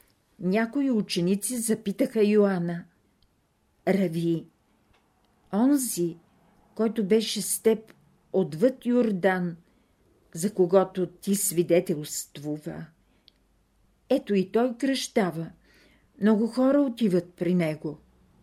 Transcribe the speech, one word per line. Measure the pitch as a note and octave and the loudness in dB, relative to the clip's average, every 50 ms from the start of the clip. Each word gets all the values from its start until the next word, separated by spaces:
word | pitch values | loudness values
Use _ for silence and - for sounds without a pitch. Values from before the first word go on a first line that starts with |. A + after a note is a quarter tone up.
| _ _ _ _ _ _ _ - | _ _ _ _ _ _ _ -6
някои | E3 F3+ F#3+ A3 A#3 A3+ A#3 C#4+ C#4 C4+ | -2 0 0 0 0 -2 -2 -2 0 0
ученици | A#3+ G#3+ G3 - - F3+ E3+ F3+ G3+ G3 - - B3+ | 0 -2 -2 -2 -2 -2 0 0 0 0 -2 -6 -6
запитаха | A#3 A3+ G#3+ G#3+ A3 - G#3 F#3 - F#3+ - - A3 G#3 | -4 -2 -2 -2 -2 -4 -6 -4 -2 -4 -2 0 2 2
Йоанна: | G#3 G#3+ G#3 G3+ G3 F#3+ F3 E3+ F3 E3+ E3+ - - _ _ _ _ _ _ _ _ _ _ _ _ _ _ _ _ _ _ _ | 4 4 4 4 4 2 -2 -4 -4 -6 -8 -12 -16 _ _ _ _ _ _ _ _ _ _ _ _ _ _ _ _ _ _ _
"Рави, | - G3 F#3+ F#3+ E3 D#3+ E3+ E3 E3+ E3 D#3 - - _ _ _ _ _ _ _ _ _ _ _ _ _ _ _ _ _ _ _ _ F#3+ | 0 0 2 0 -2 -2 -2 -2 -2 -2 -2 -6 -10 _ _ _ _ _ _ _ _ _ _ _ _ _ _ _ _ _ _ _ _ -2
онзи, | G#3 B3 C#4 D4 C4+ B3+ G#3+ - F3 F3 E3 E3 - _ _ _ _ _ _ _ _ _ _ _ | 0 2 4 2 2 0 -4 -4 -4 -4 -4 -4 -10 _ _ _ _ _ _ _ _ _ _ _
който | - A3 A3+ A3 A#3 G3 | -2 -2 -2 0 -2 0
беше | F3 G#3+ A3+ A3 - - G#3 | 2 2 2 2 0 -4 -6
с | E3+ - - - | -4 -6 -6 0
теб | - A3 A3 A3 - - - _ _ _ _ _ _ _ - | 2 2 0 0 -4 -12 -20 _ _ _ _ _ _ _ -2
отвъд | F#3+ F#3 D3 D#3 D#3 A3 C4 B3+ - - | -2 -2 -2 0 0 0 0 0 -2 -2
Йордан, | A#3+ A#3+ B3 A#3+ A3 G3 F3 F#3+ F#3+ F#3 F3+ F3+ E3+ E3+ - _ _ _ _ _ _ _ _ _ _ _ _ _ _ - | 0 2 2 2 2 0 0 2 0 2 0 -2 -4 -6 -10 _ _ _ _ _ _ _ _ _ _ _ _ _ _ -8
за | E3 E3+ G3+ - | -6 -4 -2 0
когото | F#3+ F3+ E3+ F#3+ F#3+ F#3 F#3 - F#3 F3 | 0 2 4 4 4 2 2 -2 -4 -4
ти | E3+ - _ - G3 G3+ | -4 -6 _ -4 -2 -2
свидетелствува. | G3 - - D#3+ F3 E3+ C#3+ E3 F3 F3+ - D#3+ D3 D3+ - - - - - - C#3+ C#3+ D3+ D3+ D3+ - E3+ D#3 D#3+ D#3+ - _ _ _ _ _ _ _ - _ _ _ _ _ _ _ _ _ _ _ _ _ _ _ - | -2 -2 0 0 0 2 2 2 2 2 0 -4 -6 -6 -8 -10 -10 -10 -12 -14 -12 -8 -8 -8 -8 -8 -12 -12 -12 -14 -16 _ _ _ _ _ _ _ -20 _ _ _ _ _ _ _ _ _ _ _ _ _ _ _ -4
Ето | - - - - G3+ | -2 -2 -2 0 0
и | F#3+ F3+ F#3+ | 0 0 0
той | - A3+ B3 B3+ A#3+ | 0 0 0 0 -2
кръщава, | - C#4+ C4+ C4+ C4 - - - A#3 F#3+ E3+ D3+ E3 E3 - - _ _ _ _ _ _ _ _ _ _ _ _ - | -2 -2 -2 -2 -2 -6 -2 -2 0 0 0 -2 -6 -10 -10 -14 _ _ _ _ _ _ _ _ _ _ _ _ 0
много | G3 G#3+ A3 G3+ A#3 | 2 4 4 4 2
хора | A3+ A#3 B3+ C4 C4+ C#4 C#4+ | 0 0 2 2 4 4 4
отиват | C#4+ B3+ A#3 - A3+ F#3+ F#3 F3 F3 - - | 2 0 0 0 0 2 2 0 0 -4 -8
при | - F3+ F3 F3+ | -4 -2 0 2
него." | F3+ E3 D#3 D#3 - - D3+ D3 - _ _ _ _ _ _ _ _ | 2 2 0 -2 -6 -8 -10 -10 -12 _ _ _ _ _ _ _ _